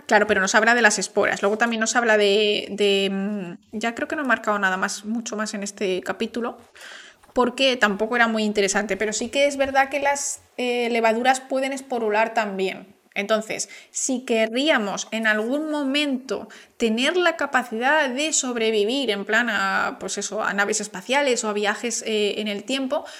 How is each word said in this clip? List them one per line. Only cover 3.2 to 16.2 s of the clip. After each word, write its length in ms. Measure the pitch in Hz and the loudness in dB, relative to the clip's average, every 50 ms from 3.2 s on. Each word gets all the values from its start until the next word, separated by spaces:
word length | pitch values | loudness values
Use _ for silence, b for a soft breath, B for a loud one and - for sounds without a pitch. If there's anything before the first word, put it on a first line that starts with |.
| 196 202 208 208 185 175 175 - _ _ - 220 | -2 -4 -4 -4 -6 -8 -10 -14 _ _ -8 -4
ya 160 | 226 233 233 | -4 -4 -4
creo 120 | - 294 | -4 -6
que 80 | 294 330 | -4 -4
no 80 | 311 302 | -2 0
he 40 | |
marcado 320 | 254 226 226 226 214 208 202 | 0 0 0 0 0 0 0
nada 180 | 202 190 185 | 0 0 0
más, 280 | 190 196 202 196 - - | 0 -2 -4 -4 -6 -6
mucho 320 | 208 226 240 226 - - | -6 -6 -6 -6 -6 -6
más 160 | 208 214 208 - | -6 -6 -6 -6
en 100 | 208 196 | -6 -8
este 360 | 202 - - 220 190 185 180 - | -8 -6 -4 -2 -2 -2 -2 -4
capítulo, 560 | - 190 - 226 220 - 247 226 247 349 - - _ - B B B B B B B B B B B - | -6 -4 -4 -4 -4 -4 -4 -6 -6 -8 -10 -16 _ -20 B B B B B B B B B B B 0
porque 420 | 262 247 247 247 - 269 269 247 | 0 0 0 2 2 2 2 2
tampoco 400 | 247 - 214 196 190 220 220 240 | 2 2 0 2 0 -2 0 2
era 120 | 240 233 226 | 2 2 2
muy 160 | 220 220 214 | 2 0 0
interesante, 520 | 208 208 214 196 190 - 208 214 214 196 | 0 2 2 2 2 2 0 -2 -2 -2
pero 160 | 190 220 214 214 | -2 -2 -2 -2
sí 160 | - 247 233 | -4 -4 -2
que 180 | - 277 277 | 0 2 2
es 100 | 285 277 | 2 2
verdad 320 | 277 277 269 269 269 269 262 | 0 -2 0 2 2 2 2
que 120 | 277 285 | 0 -2
las, 420 | 277 285 285 277 - - - - _ _ _ | 0 0 0 0 -2 -6 -8 -10 _ _ _
eh, 320 | - 247 247 240 247 240 233 | -4 -2 -2 0 0 0 0
levaduras 500 | 240 233 226 226 220 226 247 254 262 254 | 0 2 2 2 2 2 2 2 2 0
pueden 320 | - - 277 262 269 269 277 | 0 -4 -4 -2 -2 -2 -4
esporular 640 | 269 277 - 262 233 226 214 208 208 226 226 226 | -6 -8 -6 -4 -2 0 0 2 2 2 0 0
también. 600 | 233 220 208 190 190 190 190 - - - - - _ _ _ - | -2 -2 -2 -2 -2 -2 -2 -4 -6 -12 -20 -20 _ _ _ -8
Entonces, 540 | - 202 202 220 214 214 - 208 - - - B B B B | -6 -2 0 0 0 0 -2 -6 -8 -8 -10 B B B B
si 340 | B - - - 262 240 262 | B -6 -4 -2 -2 -2 -2
querríamos 840 | - 240 220 220 220 226 254 277 311 311 247 214 202 180 175 - - | 0 0 2 0 0 0 0 2 2 2 2 0 -2 -4 -6 -8 -6
en 160 | - 220 226 | -6 -2 0
algún 440 | 220 214 214 214 233 262 294 311 311 | 2 2 2 0 -2 -2 -2 -2 -2
momento 800 | 302 294 294 262 269 294 302 285 269 247 | -2 -2 -2 0 0 0 0 0 -2 -4